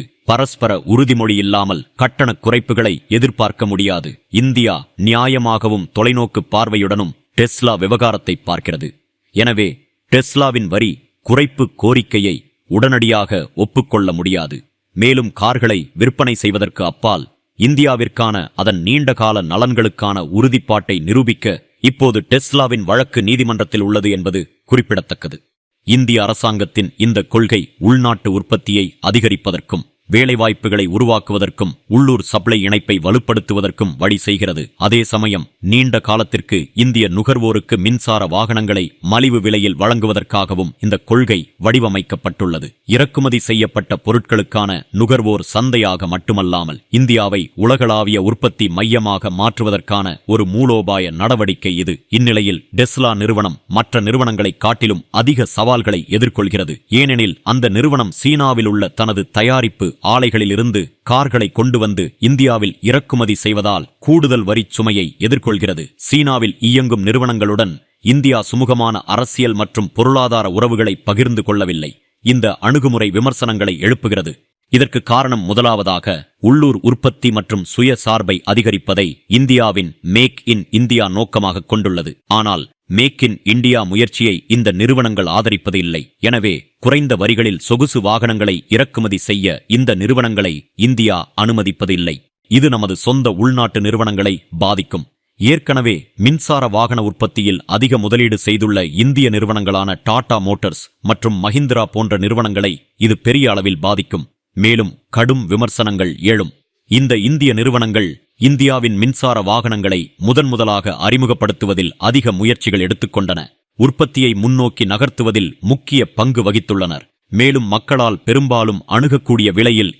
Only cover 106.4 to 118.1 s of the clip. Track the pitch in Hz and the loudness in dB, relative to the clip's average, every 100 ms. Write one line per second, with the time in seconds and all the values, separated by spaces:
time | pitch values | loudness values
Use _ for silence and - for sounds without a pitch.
106.4 | 82 - _ _ _ 113 135 117 104 151 | -2 -8 _ _ _ 0 2 2 2 2
107.4 | 143 110 120 123 113 107 95 71 _ _ | 2 2 0 0 0 0 -2 -6 _ _
108.4 | 123 139 135 131 117 101 117 131 131 113 | 2 4 2 2 0 0 0 0 -2 0
109.4 | 98 113 117 107 95 92 82 _ 98 131 | 0 0 -2 -2 -2 -2 -4 _ 2 2
110.4 | 143 120 110 101 98 85 92 123 123 117 | 2 0 0 0 -4 -4 0 2 2 0
111.4 | 107 - 101 92 87 - 104 127 127 92 | -2 -2 -2 -2 -4 -2 0 2 0 0
112.4 | 110 120 - 98 92 101 107 - 92 85 | 0 0 -2 -2 -2 -2 -4 -4 -4 -6
113.4 | 71 _ _ - 127 127 156 139 127 101 | -10 _ _ 0 0 2 -2 2 0 2
114.4 | 113 131 123 - 101 104 135 - 113 107 | 2 2 0 -2 -2 0 -2 0 0 0
115.4 | 87 - 95 131 - 139 110 - 120 120 | -2 -4 -2 -2 0 0 0 0 0 0
116.4 | 92 104 - 98 90 76 - _ _ 98 | 0 -2 -2 -2 -4 -8 -16 _ _ 0
117.4 | 131 135 107 107 - 135 117 | 2 2 0 -4 -2 0 0